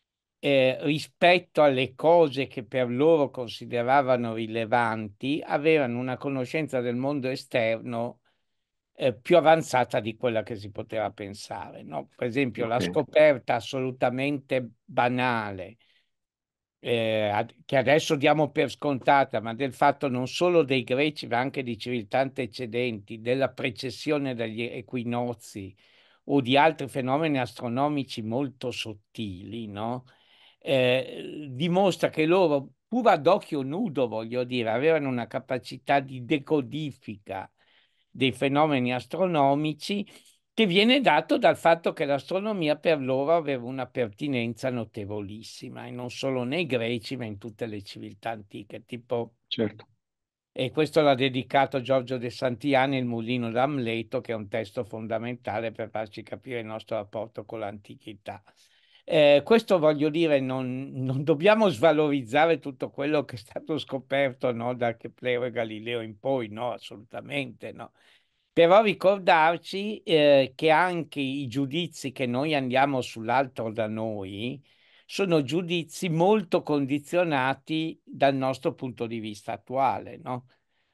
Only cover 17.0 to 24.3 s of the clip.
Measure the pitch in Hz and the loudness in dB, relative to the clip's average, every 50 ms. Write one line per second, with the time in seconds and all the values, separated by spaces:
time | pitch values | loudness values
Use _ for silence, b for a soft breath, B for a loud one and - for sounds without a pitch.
17 | 113 110 110 107 107 104 101 104 110 120 - _ _ - - 139 120 117 143 160 | 0 0 0 0 0 0 0 0 -2 -4 -8 _ _ -2 0 2 4 4 4 4
18 | 156 - 160 147 127 151 147 156 156 135 - 151 147 123 - - - 147 143 123 | 4 2 -2 2 4 4 4 4 2 0 0 -2 -2 -2 -2 -6 -4 -4 -4 -2
19 | - - 143 139 135 - - 110 107 113 113 110 139 135 113 - 151 143 139 - | 2 4 6 4 4 2 0 -6 -4 -4 -6 -4 -6 -6 -2 2 2 2 2 2
20 | - 139 123 123 127 123 - - 175 180 175 165 151 127 135 131 113 107 127 127 | -2 -2 -2 -2 -4 -4 -2 0 2 4 4 4 4 4 2 -2 0 0 0 0
21 | 147 156 147 - - 120 117 117 127 139 135 147 131 120 120 101 - 123 123 120 | 0 0 -2 -6 -8 -2 -2 0 -2 -2 -4 -6 -6 -6 -8 -8 -6 -6 -6 -6
22 | 104 98 - 131 135 135 135 - 127 107 - - 127 113 107 120 123 123 113 104 | -4 -2 0 0 0 0 -2 -6 -8 -8 -6 -10 -10 -6 -4 -2 -2 -2 -4 -6
23 | 101 - 113 110 110 120 127 135 135 123 - - 123 135 110 - - 131 110 - | -10 -14 -14 -8 -4 -2 0 0 0 -2 -2 -4 -6 -6 -6 -6 -10 -10 -10 -8
24 | - 147 151 147 139 135 | -4 -2 -2 -2 -2 -4